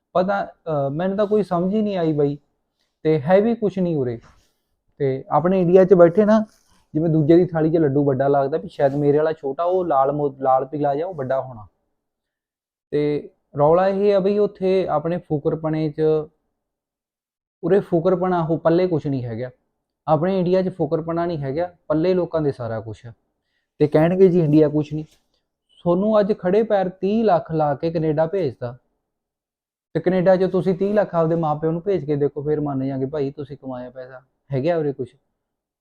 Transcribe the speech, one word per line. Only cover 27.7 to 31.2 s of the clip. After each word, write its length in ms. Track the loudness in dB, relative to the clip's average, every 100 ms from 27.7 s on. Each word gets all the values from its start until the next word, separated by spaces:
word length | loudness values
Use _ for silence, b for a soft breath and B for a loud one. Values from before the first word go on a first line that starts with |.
| 0
ਕੇ 160 | -2
ਕੈਨੇਡਾ 340 | -2 -2 0 -2
ਭੇਜਤਾ। 520 | -2 -4 -6 -12 -12 _ _ _ _ _ _ _ _ _ _ _
ਤੇ 60 | -4
ਕੈਨੇਡਾ 360 | 0 2 2 2
'ਚ 80 |
ਤੁਸੀਂ 320 | 2 0 -2 -2
ਤੀਹ 180 | 0
ਲੱਖ 220 | 0 -2
ਆਪਦੇ 200 | -2